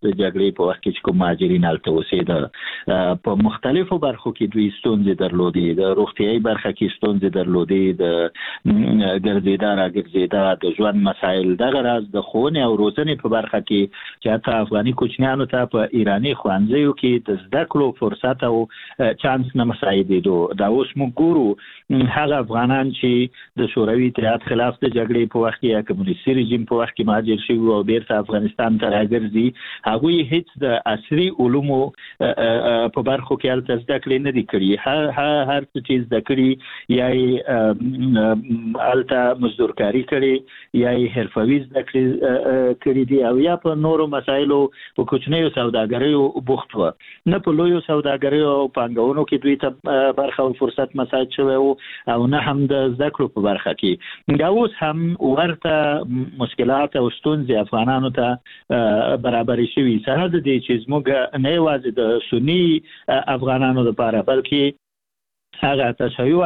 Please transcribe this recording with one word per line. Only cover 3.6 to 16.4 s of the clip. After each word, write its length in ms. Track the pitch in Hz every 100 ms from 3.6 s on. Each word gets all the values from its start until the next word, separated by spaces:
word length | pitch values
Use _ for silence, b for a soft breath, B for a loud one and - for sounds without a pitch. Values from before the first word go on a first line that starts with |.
| - 185 185 180
برخو 360 | 147 117 123
کې 120 | 110 107
دوی 180 | 110 104 101
ستونزې 360 | 120 110 98 90
درلودې. 460 | 92 87 90 85 85 85
د 40 |
روغتیایي 580 | 95 95 104 - 104 113
برخه 320 | 110 107 107
کې 160 | 95 104 -
ستونزې 320 | 107 101 98 90
درلودې، 480 | 90 87 82 98 95 90
د، 300 | 90 85 85 B B B -
م، 340 | 208 226 110 98 95 101
ګرځېدا 460 | 101 95 98 104 101
راګرځېدا، 600 | 92 92 90 90 90 101 95 90
د 20 | 90 82
ژوند 180 | 107 101
مسایل، 600 | 98 92 95 95 92 90
دغه 260 | 120 135
راز 220 | 123 120
د 180 | 104 101
ښوونې 360 | - 110 135 160
او 200 | 123 110
روزنې 380 | 104 104 151 139
په 80 | 110
برخه 300 | 113 107 107
کې 300 | 107 104 98 B B B
چې 60 | 117
حتی 180 | 110 120
افغاني 400 | 113 107 107 113
کوچنیانو 540 | 127 127 - 131 135 131
ته 200 | 127 123
په 240 | 117 107
ایراني 420 | 120 104 101 135
ښوونځیو 600 | 131